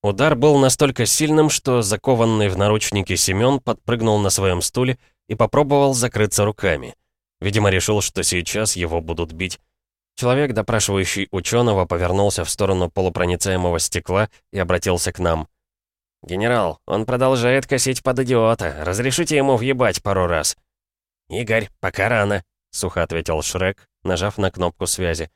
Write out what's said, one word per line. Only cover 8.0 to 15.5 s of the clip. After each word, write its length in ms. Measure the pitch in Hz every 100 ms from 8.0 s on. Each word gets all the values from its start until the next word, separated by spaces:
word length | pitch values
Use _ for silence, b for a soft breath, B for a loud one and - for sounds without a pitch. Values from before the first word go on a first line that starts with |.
что 240 | - -
сейчас 500 | 90 90 82 104 107
его 260 | 90 85 85
будут 320 | 80 85 82
бить. 280 | 82 92 - _ _ _ _ _ -
Человек, 360 | 123 127 147
допрашивающий 760 | 110 101 110 - 98 90 - 98
учёного, 540 | 95 87 117 120 98
повернулся 600 | 90 87 87 95 101 92
в 60 | 82
сторону 400 | - 98 92 87
полупроницаемого 880 | - 92 87 87 90 98 92 90 82
стекла 520 | - 87 - 95 104 b _
и 60 | 98
обратился 540 | 87 90 98 87 95
к 80 | -
нам. 260 | 87 82 82